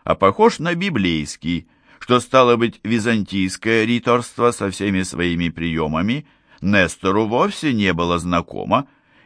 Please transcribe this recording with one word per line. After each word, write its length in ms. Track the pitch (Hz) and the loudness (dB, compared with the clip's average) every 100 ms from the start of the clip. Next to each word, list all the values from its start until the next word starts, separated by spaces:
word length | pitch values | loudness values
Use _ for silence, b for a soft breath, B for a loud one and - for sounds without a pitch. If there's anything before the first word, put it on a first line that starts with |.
а 100 | - | -4
похож 440 | 82 98 104 226 - | 2 2 4 2 2
на 160 | 156 | -4
библейский, 920 | 170 196 147 92 80 71 - 82 85 - b b b | -2 -2 0 0 0 -4 -8 -6 -6 -6 b b b
что, 220 | - 123 | 0 0
стало 360 | - 131 123 120 | 4 4 6 4
быть, 240 | 117 - | 2 -4
византийское 1000 | - 117 107 113 92 98 95 - 110 113 | -4 -2 0 -2 -2 -2 -2 -2 0 0
риторство 640 | 110 120 117 120 117 - 120 | 2 0 2 0 0 -2 0
со 200 | 117 101 | 0 -6
всеми 320 | 92 101 95 | -4 -2 -2
своими 460 | 90 - 87 85 85 | -4 -2 -2 0 -4
приёмами 800 | 82 82 80 78 78 98 139 147 b b b | -4 -4 -2 -2 -2 -2 -4 -6 b b b
Нестору 680 | 92 101 87 - 95 98 110 | 0 2 2 0 0 0 0
вовсе 460 | 120 196 - 156 | 0 -2 -2 -2
не 200 | 117 98 | 0 0
было 260 | 85 87 87 | 0 0 -2
знакомо, 720 | 87 87 85 - - 113 139 b b b | 0 -2 -4 -10 -2 -2 -2 b b b